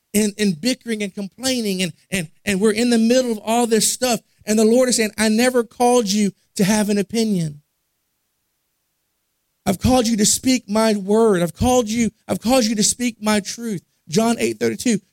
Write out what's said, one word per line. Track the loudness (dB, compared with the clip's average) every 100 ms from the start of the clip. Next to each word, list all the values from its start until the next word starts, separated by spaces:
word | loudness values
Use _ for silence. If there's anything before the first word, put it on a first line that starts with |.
| _
in, | -2 -2 0
in | -2
bickering | 0 -4 -4 -6 -6
and | -8
complaining, | -10 -14 -6 -4 -2 -2 -4
and, | -6 -8 _
and, | -8 -8 _
and | -4 0
we're | 0
in | 2 2
the | 2
middle | 4 2 0
of | -4
all | -2 -2 2
this | 0 0
stuff. | -2 -2 -4 -6 _
And | -2 2
the |
Lord | 4 4 2
is | 0
saying, | -2 0
"I | 0
never | 2 2 0
called | -2 0 2 2 2
you | 0 0 -4 _ -2
to |
have | 0 2 0
an | -2
opinion. | -2 -2 -2 -2 -4 -10 _ _ _ _ _ _ _ _ _ _ _ _ _ _ _ _ _ _ _ _
I've | -6 -2
called | 2 2 2
you | 0
to | 0
speak | 0 0 -2 -2
my | 0 0 0
word. | 0 2 4 2
I've | -2
called | 0 2 2 0
you, | -2 -2 -4 -8
I've | -4
called | 0 2
you | 2
to | 0
speak | -2 -2 -6 -4
my | -2 -2
truth." | -2 -10 -8 -8 -10 _ -4
John | 0 0 0
eight | -2 -2
thirty-two, | -4 -2 -2 -2 -4